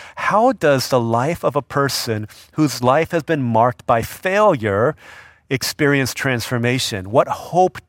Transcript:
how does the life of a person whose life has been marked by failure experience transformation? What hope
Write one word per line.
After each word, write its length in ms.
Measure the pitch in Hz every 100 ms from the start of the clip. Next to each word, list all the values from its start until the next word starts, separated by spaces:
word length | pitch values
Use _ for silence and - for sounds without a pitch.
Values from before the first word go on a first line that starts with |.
| - -
how 360 | - 196 254
does 360 | 208 151 135 -
the 120 | 127
life 440 | 117 117 143 170
of 120 | 160 143
a 60 |
person 640 | - 143 135 - 123 107 107 - -
whose 300 | - 151 -
life 280 | 123 147 165
has 120 | 170
been 200 | - 156
marked 440 | 123 113 123 - -
by 140 | 117
failure 960 | 110 - 185 202 214 139 107 98 131 - - - - _ -
experience 640 | 135 - - 147 139 131
transformation? 960 | - 135 120 - 123 120 131 - 101 95
What 180 | 127 -
hope 520 | - - 170 185 -